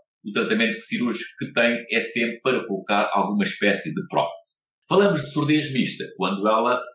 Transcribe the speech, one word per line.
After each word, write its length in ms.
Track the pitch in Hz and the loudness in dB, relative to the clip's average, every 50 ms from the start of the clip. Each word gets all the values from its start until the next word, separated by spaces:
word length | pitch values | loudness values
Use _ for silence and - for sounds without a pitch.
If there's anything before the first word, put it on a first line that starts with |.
| _ _ _ _ - | _ _ _ _ -12
o 80 | 104 | -4
tratamento 500 | - 120 104 - 107 110 113 107 - - | -2 -2 0 2 2 2 2 0 -2 -4
cirúrgico 480 | - - 117 - 120 117 104 - - - - - | -6 -6 -4 -2 -2 -2 -2 -4 -8 -10 -10 -10
que 140 | - - - | -10 -4 0
tem 320 | 120 117 117 117 - - - | 0 2 2 0 -2 -4 -2
é 80 | 113 117 | -2 -2
sempre 400 | - - - 120 110 - - - | 0 0 -2 -2 -2 -2 -4 -2
para 240 | - 131 123 107 - | -2 0 0 0 -2
colocar 440 | - 98 92 - - 101 104 110 - 95 | -4 -6 -6 -2 0 2 2 2 2 0
alguma 300 | 101 92 101 104 101 95 | 0 0 2 0 0 0
espécie 500 | - - - 101 101 - - - 78 76 | 0 0 0 2 2 2 0 -2 -6 -6
de 140 | 78 71 | -6 -6
prótese. 600 | - - - - - - - - - - - - _ _ _ _ | -2 0 0 0 0 -4 -8 -12 -12 -14 -16 -20 _ _ _ _
Falamos 340 | - 175 196 202 190 160 143 | 4 4 6 6 6 4 2
de 100 | - - | 0 0
surdez 420 | - 151 139 147 151 151 139 135 135 | 0 0 2 2 2 2 2 0 0
mista, 320 | 117 101 - - - - - - | 0 0 0 -2 -6 -10 -10 -6
quando 320 | - 92 92 101 98 104 | -4 -2 -2 -2 0 2
ela 340 | 107 110 113 117 123 123 - - - | 2 4 4 4 2 0 0 -2 -8